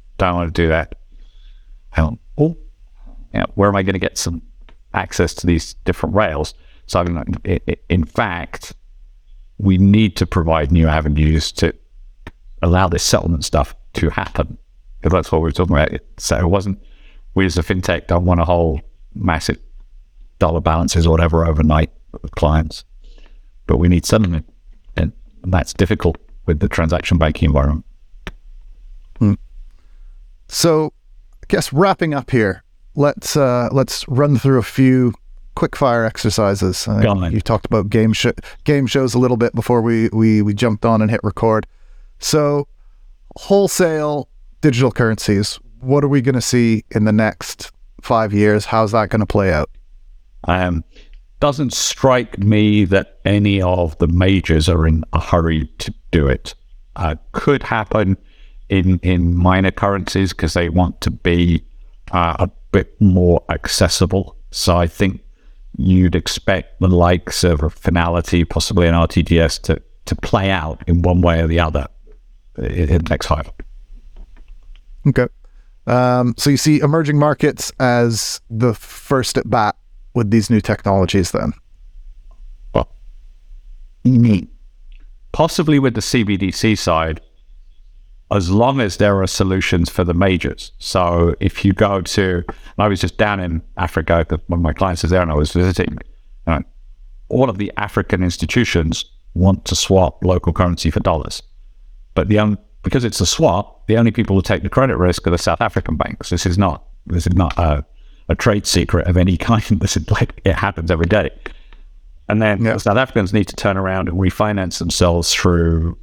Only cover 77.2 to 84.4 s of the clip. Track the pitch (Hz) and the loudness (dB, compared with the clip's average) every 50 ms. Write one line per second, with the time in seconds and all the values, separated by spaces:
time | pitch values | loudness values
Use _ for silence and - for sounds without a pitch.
77.2 | 147 151 143 - - 147 - - - - - - 135 123 120 120 120 117 113 107 | 2 2 2 2 0 -2 -2 -2 -10 -12 -6 -2 0 0 2 2 2 0 0 -2
78.2 | - - - - _ - 113 110 123 123 110 - - - - - - - 143 131 | -6 -8 -8 -12 _ -10 -4 0 0 0 0 -2 -8 -20 -20 -16 -4 -2 -2 0
79.2 | 120 - - 131 - 110 113 120 107 101 - - _ - - - - - - 123 | 0 -2 -2 -4 -2 0 0 0 0 0 -2 -6 _ -20 -20 -20 -18 -6 -4 -2
80.2 | 113 98 117 113 104 - 120 104 - - 104 - - 104 98 98 92 87 - 98 | 0 2 2 2 2 4 2 0 2 0 -4 -2 0 0 2 2 2 2 2 0
81.2 | 85 - - - - - - - _ - - - - - - - - - - - | 0 0 -2 -4 -4 -4 -6 -8 _ -20 -20 -20 -20 -20 -20 -20 -20 -20 -20 -20
82.2 | - - - - - - - - - - - 60 - - - - - - - - | -20 -20 -20 -20 -20 -20 -20 -20 -16 -6 -4 -4 -4 -4 -10 -20 -20 -20 -20 -20
83.2 | - - - - - - - - - - - - - - - _ - 127 131 117 | -20 -20 -20 -20 -20 -20 -20 -20 -20 -20 -20 -20 -20 -20 -14 _ 0 2 4 4
84.2 | 120 117 104 87 | 4 4 4 2